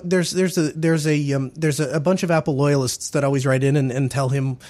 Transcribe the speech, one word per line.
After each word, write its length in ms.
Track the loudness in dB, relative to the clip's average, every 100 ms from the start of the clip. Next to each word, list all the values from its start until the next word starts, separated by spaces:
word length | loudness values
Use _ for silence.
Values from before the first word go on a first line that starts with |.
there's, 260 | 2 0 0
there's 260 | 0 0 0
a, 140 | -2
there's 340 | 0 0 2 2
a, 240 | 0 0
um, 180 | -2 -4 -2
there's 240 | -2 0
a, 100 | -2
a 80 | 0
bunch 220 | 0 0
of 80 | 2
Apple 240 | 0 0
loyalists 560 | 0 2 2 0 -4 -6
that 140 | -2
always 200 | 0 0
write 200 | 2 2
in 100 | 2 2
and, 140 | 0
and 200 | 0 -2
tell 160 | -2 -2
him, 300 | 0 -2 -6 -12